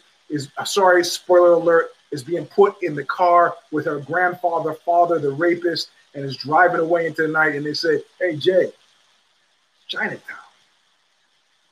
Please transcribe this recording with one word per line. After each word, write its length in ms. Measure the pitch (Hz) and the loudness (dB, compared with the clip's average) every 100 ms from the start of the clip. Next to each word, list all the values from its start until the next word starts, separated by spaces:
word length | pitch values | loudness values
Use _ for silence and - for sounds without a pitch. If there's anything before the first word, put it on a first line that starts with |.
| _ _ - | _ _ -10
is, 200 | 151 135 - | -10 -8 -10
uh, 80 | - | -6
sorry, 400 | 202 185 180 170 | 2 4 4 2
spoiler 480 | - - 180 175 | -4 2 4 6
alert, 380 | 165 170 165 160 - _ | 4 4 2 0 -8 _
is 120 | 147 | -12
being 240 | 127 170 147 | -8 -8 -2
put 340 | - 202 196 | 2 2 0
in 120 | 175 147 | -6 -6
the 100 | 139 | -8
car 500 | - 180 175 170 - _ | 0 4 4 4 0 _
with 140 | 151 160 | -6 -4
her 140 | 147 | -6
grandfather, 760 | 139 170 180 175 175 165 156 | -6 -2 -2 -2 -4 -2 -4
father, 460 | 156 - 175 170 165 | -6 0 2 2 2
the 120 | 139 | -2
rapist, 580 | 139 170 170 175 156 - _ _ 143 | 0 0 0 -2 -4 -8 _ _ -12
and 100 | 139 | -12
is 120 | - | -10
driving 420 | 131 160 180 170 | -2 2 4 2
away 260 | 160 170 165 | -2 -2 -2
into 160 | 151 | -4
the 40 | 156 | -4
night. 280 | 156 156 143 | 0 -2 -2
And 100 | 151 | -6
they 80 | |
say, 280 | 147 170 147 - - | -4 -2 -4 -6 -6
"Hey, 160 | 175 147 | -6 -2
Jay, 360 | 160 185 - - _ _ _ _ _ _ _ _ _ _ - | 0 2 0 -6 _ _ _ _ _ _ _ _ _ _ -14
Chinatown." 520 | - 196 - - - - _ _ _ _ _ _ _ _ _ _ _ _ | -8 -8 -10 -16 -20 -20 _ _ _ _ _ _ _ _ _ _ _ _